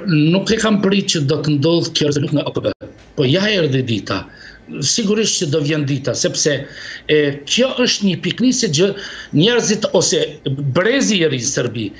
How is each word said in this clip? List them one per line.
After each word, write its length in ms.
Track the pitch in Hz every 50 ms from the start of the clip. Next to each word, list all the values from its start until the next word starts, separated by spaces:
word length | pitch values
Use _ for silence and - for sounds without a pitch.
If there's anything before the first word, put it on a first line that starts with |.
| -
nuk 460 | 202 160 151 147 160 175 196 196 -
e 60 | 226 220
kam 220 | 220 220 208 - -
prit 240 | 190 202 202 196 - -
që 100 | 170 139
do 140 | 135 160 143
të 140 | 143 151 147
ndodhë 400 | 139 147 165 170 165 - - -
kjo 140 | - 151 147
rezolut 240 | 143 147 156 170 156
në 80 | 139 -
O 80 | -
K 140 | - 117 107
B. 60 | 104 95 - - - - - - - -
Po 80 | - 139
ja 220 | 127 147 190 202 214
erdhi 320 | 214 185 160 143 131 135
dita. 460 | 120 113 113 98 95 - 104 95 90 - - - - - - - - - 117 - 147
Sigurisht 560 | - - - 226 190 214 220 214 - - -
që 80 | 180 147 143
do 80 | 160 143
vjen 240 | 143 160 151 147 131
dita, 240 | 143 131 - 123 113
sepse, 360 | - - - - - - 156 143 123 - - - - - - - - - -
e, 80 | 151 151 147 143 135 139 - -
kjo 220 | - 208 254 262 - -
është 300 | 247 226 - - 208 190
një 100 | 165 - - 170
piknisje 420 | - - 233 - - - 226 196 143
gjë 140 | 151 190 196 196 - - - - - - -
njerëzit 560 | - 143 170 226 240 233 - 175 220 208 - - -
ose 240 | 185 143 - 185 151 151 151 147 - - 147 131 139 143 135 123
brezi 460 | 170 185 220 262 277 226 190 214 180
i 100 | 160 147
ri 80 | 135 123
në 80 | 113 -
Serbi, 400 | - 143 127 117 110 117 107 98 -